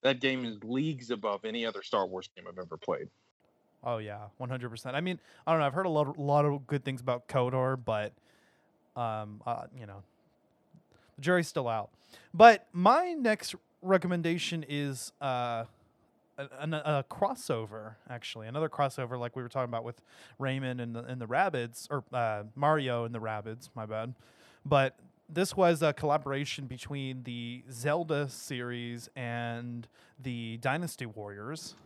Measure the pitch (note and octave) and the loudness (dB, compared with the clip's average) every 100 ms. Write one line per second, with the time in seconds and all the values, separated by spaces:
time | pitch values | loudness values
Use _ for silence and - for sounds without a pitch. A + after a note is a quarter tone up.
0 | - B2+ C3+ C3 B2 G#2+ A2+ B2+ D#3 C#3 | 2 4 2 2 -2 -6 -4 0 0 -2
1 | A#2 A#2 G#2+ G2+ A2 A#2 A2+ G#2+ - A2 | -4 -4 -2 -2 -4 -2 -2 -4 0 0
2 | F#2+ F#2 - - F2+ F2+ F2 D#2+ - E2+ | 0 -2 -10 -16 -14 -12 -10 -8 -4 -4
3 | - _ _ _ _ _ _ _ B2 A#2 | -4 _ _ _ _ _ _ _ -6 -6
4 | G#2+ G#2 G#2 _ B2 B2+ A#2+ A2+ C3 C3+ | -6 -10 -14 _ -6 -6 -6 -10 -6 -4
5 | F3+ F3+ - - - E3 C#3+ C#3 F#3+ D3+ | -4 -6 -10 -10 0 2 2 0 0 2
6 | C#3+ D3 C#3+ C#3+ D3 C#3+ C3 C#3+ C3+ C3 | 0 -2 2 4 4 2 -2 -4 -2 -4
7 | B2+ B2 - C#3 B2 C3 B2+ C3 A#2 A2 | -2 -2 0 0 2 2 0 0 -2 -2
8 | G#2 _ _ _ _ _ _ _ _ - | -2 _ _ _ _ _ _ _ _ -6
9 | A#2 G#2+ G#2+ G#2 - A#2 - C3+ G#2+ G2 | -4 -4 -8 -10 -6 -6 -6 -14 -16 -16
10 | G2+ _ _ _ _ _ _ - _ _ | -18 _ _ _ _ _ _ -20 _ _
11 | _ - C#3+ F3+ E3 - B2 A2 G2+ _ | _ -4 2 4 4 -2 0 -2 -4 _
12 | _ - - E3 A3+ G#3+ - F3 F#3 C#4 | _ -20 -14 12 12 12 2 4 6 6
13 | F4+ E4 A#3 G#3+ - - _ _ F#3 F#3+ | 4 0 0 0 -4 -12 _ _ 2 2
14 | F3+ F3+ E3 E3+ - E3 C#3+ C#3+ C#3+ B2+ | 4 0 0 0 -2 -4 -4 -2 -2 -4
15 | - _ C#3 B2+ A#2+ A#2 A2+ _ _ _ | -10 _ -2 0 -2 -2 -6 _ _ _
16 | _ _ _ - C#3 C3 D3+ D#3 D3 D3 | _ _ _ -12 -12 -6 -4 -2 2 0
17 | C3 - G3+ B3+ - B2 A2 G#2+ G#2+ A2 | 0 0 0 0 -2 -2 -2 -10 -12 -16
18 | - A#2+ - A2+ A2 C#3 D#3 - C#3 C3+ | -14 -12 -10 -12 -8 -4 -4 0 0 0
19 | B2 B2 A#2+ C3 A#2+ C3+ A#2+ A#2 A#2 A#2 | -6 -4 -6 -6 -6 -4 -2 -2 -6 -12
20 | _ - - - C3 C3+ C3 B2 A#2 A2+ | _ -20 -20 -4 -2 -2 -2 -4 -6 -6
21 | A#2+ B2+ A2+ B2+ F#3+ C#3 A#2+ A#2 - C#3+ | -8 -8 0 2 2 2 -4 -8 -6 -6
22 | - B2+ A#2+ G#2+ G#2+ A#2+ C#3+ D#3 C3 A#2+ | -4 -2 0 -2 -6 0 4 4 2 0
23 | A2+ A#2 A2 G#2+ A2 A#2 - A#2 G#2+ A2 | -2 -4 -4 -6 -6 -12 -12 -10 -6 -4
24 | A#2 B2 - - - - C#3+ C#3+ C3+ - | -6 -10 -20 -20 -20 -16 4 4 4 0
25 | - _ _ E3 F#3+ G3 F3 E3 D#3 C#3+ | -20 _ _ -2 0 6 6 6 4 2
26 | D3+ D3 C#3 C#3 C#3+ - C3+ B2 - C#3+ | 2 2 0 -4 -4 -6 -8 -10 -8 -6
27 | C3+ C3 B2 A#2+ A#2 B2 B2+ A#2+ C#3 D#3 | -4 -6 -8 -8 -8 -10 -14 -4 0 0
28 | E3 D3 C#3+ - - B2+ B2 A#2+ A#2+ A#2+ | 0 0 0 -6 -8 -6 -4 -6 -6 -8
29 | A#2 - A#2+ A#2 A#2 A#2 A#2+ A#2+ A#2 _ | -12 -8 -6 -4 -4 -6 -8 -10 -12 _
30 | - - C3 A#2+ A2+ A#2 C3 D3+ F3 - | -20 -12 -8 -6 -6 -4 -2 -2 -4 -6
31 | A#2+ G#2+ G#2 G2+ A2 D#3 - - | -10 -8 -12 -10 -10 -10 -12 -14